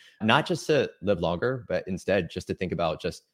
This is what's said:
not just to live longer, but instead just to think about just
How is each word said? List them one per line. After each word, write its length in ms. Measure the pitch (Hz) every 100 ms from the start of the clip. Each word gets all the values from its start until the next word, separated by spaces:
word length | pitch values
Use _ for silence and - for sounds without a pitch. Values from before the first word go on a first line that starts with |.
| - -
not 240 | 107 127
just 220 | - 165 -
to 240 | 151 107 -
live 180 | 92 95
longer, 440 | 85 85 120 131 107
but 160 | 90 -
instead 440 | 92 - 98 82
just 160 | - -
to 60 |
think 180 | 95 92
about 280 | 87 85 76
just 220 | 87 - -